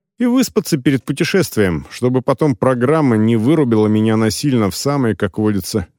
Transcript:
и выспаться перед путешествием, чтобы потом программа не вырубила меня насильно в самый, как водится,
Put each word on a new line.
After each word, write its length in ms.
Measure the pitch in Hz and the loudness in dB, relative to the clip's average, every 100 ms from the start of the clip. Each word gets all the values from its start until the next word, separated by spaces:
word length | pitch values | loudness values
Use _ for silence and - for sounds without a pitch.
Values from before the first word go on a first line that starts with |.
| _ - | _ -4
и 60 | |
выспаться 540 | 240 254 233 214 - 151 | 0 0 0 -2 -2 -2
перед 260 | 147 135 | 0 -2
путешествием, 800 | - 139 165 196 - - 95 78 - | -2 -4 0 0 0 0 0 -2 -8
чтобы 320 | - 127 127 | -4 -2 -2
потом 340 | 131 131 156 120 | -2 0 0 0
программа 600 | 127 123 123 160 139 110 | 0 0 0 2 2 2
не 180 | 110 117 | 2 2
вырубила 520 | 117 160 127 110 107 | 2 2 2 2 2
меня 280 | 107 110 110 | 2 2 2
насильно 540 | 110 - 147 123 101 | 0 -2 0 0 0
в 40 | |
самый, 400 | - 139 143 117 | -2 -4 -2 -2
как 220 | 98 98 - | -2 -4 -2
водится, 500 | 107 101 - 107 90 | -2 -2 -4 -6 -6